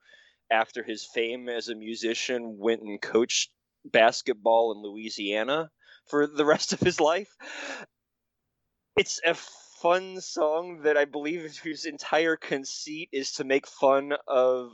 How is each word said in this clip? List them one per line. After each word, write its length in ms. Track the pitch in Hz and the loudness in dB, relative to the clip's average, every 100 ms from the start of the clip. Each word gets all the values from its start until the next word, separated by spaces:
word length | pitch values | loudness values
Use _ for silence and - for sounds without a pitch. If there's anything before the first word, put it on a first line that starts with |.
| _ - _ _ - | _ -20 _ _ -2
after 320 | 110 113 120 | 0 0 -4
his 240 | 110 107 - | -8 -8 -6
fame 420 | 123 113 123 123 | -4 -2 -4 -6
as 200 | 117 110 | -6 -6
a 80 | 110 | -10
musician, 840 | 110 113 110 117 - 123 117 104 | -8 -4 -2 -2 -2 -4 -4 -4
went 240 | 107 113 | 0 0
and 200 | 110 101 | -2 -10
coached 500 | - 110 123 - - _ _ _ - | 0 2 2 0 -4 _ _ _ 0
basketball 840 | 120 113 127 - 107 107 113 117 | 6 6 4 -4 -2 2 4 2
in 100 | 104 | -2
Louisiana 880 | 104 107 110 107 101 104 117 151 160 _ _ - - | -8 -10 -10 -8 -4 -2 -2 -2 -4 _ _ -20 -4
for 180 | 147 147 | 0 0
the 200 | 147 147 | 2 4
rest 280 | 151 - | 4 2
of 60 | 180 | 0
his 200 | 180 170 | 0 4
life. 300 | 151 175 208 _ - - - - - _ _ _ _ _ _ _ _ _ _ - | 2 2 -4 _ -16 -12 -10 -12 -14 _ _ _ _ _ _ _ _ _ _ -2
It's 240 | - - 165 | 0 0 -2
a 100 | 175 | -2
fun 840 | - - - - 170 180 190 185 | -6 -20 -20 -2 2 2 0 -12
song 640 | - - 151 160 180 170 | -8 0 0 0 -4 -2
that 140 | 151 147 | 2 4
I 80 | 143 | 2
believe 520 | 147 147 170 156 135 | -2 -6 -6 -8 -12
whose 280 | 165 147 165 | -10 -8 -10
entire 500 | 143 - 156 165 160 | -10 -2 2 2 0
conceit 720 | - 143 135 - - 156 170 | -2 -6 -6 -12 -10 -12 -8
is 220 | 139 135 | -6 -6
to 100 | - | -6
make 240 | 135 139 - | 2 0 0
fun 460 | - 139 139 143 143 - | 2 4 4 2 -4 0
of 440 | 131 127 127 123 | 4 4 4 -2